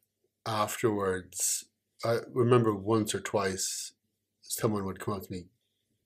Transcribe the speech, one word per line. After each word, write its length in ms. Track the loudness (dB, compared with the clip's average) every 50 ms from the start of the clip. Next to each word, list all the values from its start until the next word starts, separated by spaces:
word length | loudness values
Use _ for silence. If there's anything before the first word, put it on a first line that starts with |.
| _ _ _ _ _ _ _ _ -8
afterwards, 1200 | -4 -2 0 0 -2 -2 0 0 0 2 2 0 0 0 -2 -4 -8 -6 -4 -2 -2 -2 -4 -6 _ _ _ _ _ _ -4 0
I 140 | 0 0 0 -2 -2
remember 420 | 0 4 6 6 8 6 6 4 2
once 400 | 0 2 2 2 2 2 0 -2
or 60 | -6
twice 720 | -4 -2 -2 0 0 0 -2 -2 -4 -6 -6 -8 -10 -12 -14 _ _ _ _ _ _ _ _ _
someone 420 | -14 -10 -6 -2 0 0 0 0 -4
would 120 | -4 -6 -6
come 140 | -6 -6 -6
up 80 | -6
to 100 | -8 -10
me, 120 | -12 -12 -12 -14 _ _ _ _ _ _ _ _ _ _ _